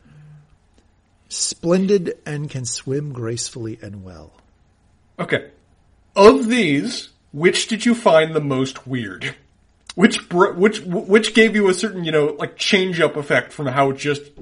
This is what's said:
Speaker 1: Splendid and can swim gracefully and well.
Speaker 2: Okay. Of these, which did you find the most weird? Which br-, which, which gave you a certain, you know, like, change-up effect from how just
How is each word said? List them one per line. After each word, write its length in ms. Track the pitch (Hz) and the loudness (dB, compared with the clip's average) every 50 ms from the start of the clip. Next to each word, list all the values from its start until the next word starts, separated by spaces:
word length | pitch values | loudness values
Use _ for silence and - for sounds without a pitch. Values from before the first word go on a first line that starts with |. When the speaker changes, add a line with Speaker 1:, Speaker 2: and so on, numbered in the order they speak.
| _ - - - - 151 151 151 147 _ _ _ _ _ _ _ _ _ _ _ _ _ _ _ _ - | _ -20 -20 -20 -20 -20 -20 -20 -20 _ _ _ _ _ _ _ _ _ _ _ _ _ _ _ _ -12
Speaker 1:
Splendid 880 | - - - - - - - 170 175 185 196 185 202 202 170 - - - - | -8 -6 -6 -6 -6 -4 -2 0 2 2 4 4 2 2 0 -2 -8 -8 -10
and 240 | - 147 143 151 143 | -10 -8 -8 -8 -8
can 160 | - 131 127 | -8 -8 -8
swim 480 | 120 - - - 135 131 143 151 147 131 | -8 -8 -8 -6 -4 -4 -4 -4 -6 -8
gracefully 640 | 123 117 113 120 120 - - - 131 113 113 113 - | -8 -6 -6 -6 -6 -8 -8 -10 -10 -10 -10 -10 -10
and 220 | - 101 101 101 92 | -12 -14 -14 -14 -16
well. 300 | 92 87 78 76 82 _ _ _ _ _ _ _ _ _ _ _ _ _ _ _ _ _ - | -16 -18 -18 -20 -20 _ _ _ _ _ _ _ _ _ _ _ _ _ _ _ _ _ -10
Speaker 2:
Okay. 320 | 180 - 156 - - - - _ _ _ _ _ _ _ _ _ _ _ - | -6 -2 -2 -4 -4 -6 -20 _ _ _ _ _ _ _ _ _ _ _ 4
Of 320 | 202 196 220 269 269 247 214 | 8 10 10 10 8 4 2
these, 640 | 247 240 208 151 139 143 180 240 - - - - _ _ _ _ | 2 2 2 2 2 2 0 -2 -6 -8 -12 -14 _ _ _ _
which 360 | - 143 165 185 180 - - - | -4 0 2 2 2 0 -2 -4
did 180 | 226 202 - | -4 0 2
you 80 | 240 233 | 2 2
find 400 | - - 202 165 160 160 160 160 | 2 4 6 6 6 6 4 0
the 80 | 156 | -2
most 460 | 147 139 131 131 131 131 - - - 123 | -2 0 0 0 -2 -2 -4 -10 -10 -8
weird? 480 | 131 123 113 98 92 - - - - - _ _ _ _ _ _ _ _ _ - - | -6 -6 -6 -8 -10 -10 -10 -10 -10 -12 _ _ _ _ _ _ _ _ _ -10 -6
Which 320 | - 175 - - - - - | -4 -4 -4 -6 -8 -10 -4
br-, 240 | 175 175 190 202 170 | -2 0 0 0 0
which, 280 | 175 190 214 214 - | 0 -2 -2 -2 -4
which 520 | - 180 175 - - 185 196 233 214 - - | -8 -8 -8 -8 -2 2 2 2 2 2 4
gave 220 | 226 220 220 202 | 4 4 4 4
you 140 | 214 202 190 | 2 2 2
a 40 | 180 | 0
certain, 300 | 180 214 214 185 185 170 | 0 -4 -6 -6 -6 -4
you 80 | 160 | -2
know, 240 | 156 151 147 151 - - | 0 0 0 0 -2 -4
like, 160 | 175 - - - | -8 -10 -8 -8
change-up 580 | - - - 190 185 185 175 170 160 147 - | -2 0 0 0 0 0 0 0 0 0 0
effect 360 | 151 139 - 147 127 - - - | -4 -4 0 0 0 0 -2 -6
from 140 | - 147 135 | -8 -6 -2
how 240 | 127 143 139 139 | 0 2 2 2
just 320 | 135 135 - 143 143 143 - - - - | 0 -2 -2 -4 -4 -4 -6 -14 -20 -20